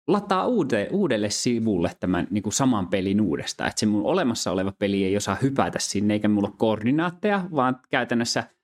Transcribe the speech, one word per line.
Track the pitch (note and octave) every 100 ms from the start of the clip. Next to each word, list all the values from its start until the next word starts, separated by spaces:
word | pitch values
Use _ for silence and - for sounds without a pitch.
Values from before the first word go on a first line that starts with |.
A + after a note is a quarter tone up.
| -
lataa | G3 - F#3 G3
uude-, | A#3 C3+ G#2+ G2
uudelle | G3 E3+ A2 G#2
sivulle | - B2+ A#2 A2 F2+ E2+ -
tämän | F2+ F2 -
niinku | G2+ G#2+
saman | - C3 G#2+ F2+
pelin | G2 G2 G2+
uudestaan. | F#2+ C#2+ - - -
Et | -
se | G#2+
mun | G#2 -
olemassa | F#3 C3+ - G2+
oleva | F#2 G2 -
peli | G2+ G2
ei | F#2+ G2+
osaa | - G2
hypätä | C3+ C3+ F2 -
sinne, | - G2 G#2
eikä | G#2 G#2+
mulla | G2+ G2+
ole | -
koordinaatteja, | A2+ G2+ A2+ D3+ F3 F3 G#3 G3+ F3 D3+
vaan | B2+ B2+ _
käytännössä | C3+ A#2+ A#2+ A#2 B2+ - _